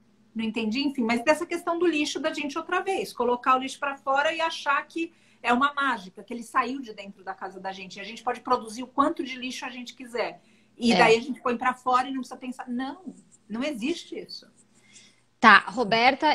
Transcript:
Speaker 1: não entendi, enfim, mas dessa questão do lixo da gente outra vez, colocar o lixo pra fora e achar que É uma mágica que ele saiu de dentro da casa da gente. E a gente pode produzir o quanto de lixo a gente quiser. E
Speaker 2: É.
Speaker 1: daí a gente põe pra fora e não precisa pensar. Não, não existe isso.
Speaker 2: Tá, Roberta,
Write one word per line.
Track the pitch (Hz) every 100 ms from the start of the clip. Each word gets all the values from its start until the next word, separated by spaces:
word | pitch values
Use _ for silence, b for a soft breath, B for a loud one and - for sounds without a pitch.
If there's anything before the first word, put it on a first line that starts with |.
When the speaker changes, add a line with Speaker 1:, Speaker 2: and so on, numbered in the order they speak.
| _ _ _
Speaker 1:
não | 220
entendi, | 220 226 220 240 285
enfim, | 277
mas | 220 240
dessa | 269 311 339
questão | 339 - 339
do | 349
lixo | 302 302 381
da | 311
gente | 311 294 330
outra | 320 359
vez, | 381 381 196
colocar | - 240 247 269 262
o |
lixo | 269 -
pra | 277 277
fora | 269 269 311
e | 330
achar | 330 320 294 285 302
que | 330 330 b b b
É | 233
uma | 247 277
mágica | 285 277 220 185 -
que | 202
ele | 233
saiu | 226 262 247 269
de | 226
dentro | 208 196 196
da | 185
casa | 190 190 185
da | 190
gente. | 190 190 208
E |
a |
gente | 196 226
pode | - 233
produzir | - 247 220 220
o | 254
quanto | - 302 330
de | 262 254
lixo | 254 247
a | 262
gente | 247 247
quiser. | - 247 233 180 - b b b -
E | 226
Speaker 2:
É. | 185
Speaker 1:
daí | 226 226
a |
gente | 240 240
põe | 254 240
pra | 254
fora | 247 254 254 269
e |
não | 269
precisa | 247 247
pensar. | 262 247 247
Não, | 240 262 359 339 - - _ -
não | 220
existe | 294 247 247 339 - 240
isso. | 175 - - _ _ b b b b b b -
Speaker 2:
Tá, | 226 196 -
Roberta, | 196 214 226 247 269 302